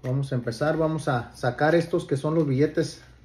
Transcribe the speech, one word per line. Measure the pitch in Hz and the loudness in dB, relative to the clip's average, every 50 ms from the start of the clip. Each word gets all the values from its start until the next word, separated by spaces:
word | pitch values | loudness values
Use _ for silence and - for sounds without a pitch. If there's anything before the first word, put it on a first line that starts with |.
| 135 127 | -2 -2
Vamos | 127 139 139 - | -2 -2 -2 -2
a | 139 | -2
empezar, | 123 117 117 113 - 147 151 160 156 | -2 -2 -4 -4 0 0 0 2 2
vamos | 160 156 160 156 - | 0 0 0 -2 -2
a | 160 135 123 117 - - | -2 -2 -2 -4 -6 -10
sacar | - - 123 120 - 147 151 170 | -4 -4 -4 0 2 2 4 4
estos | 170 165 - - 175 165 | 4 2 2 -2 -4 -2
que | - 151 | -2 -4
son | 139 - 151 156 | -2 0 0 2
los | 170 156 | 2 2
billetes, | 143 131 131 147 151 - 170 165 160 - - - - - - | 2 2 2 2 2 2 -2 -2 -2 -4 -14 -20 -20 -20 -20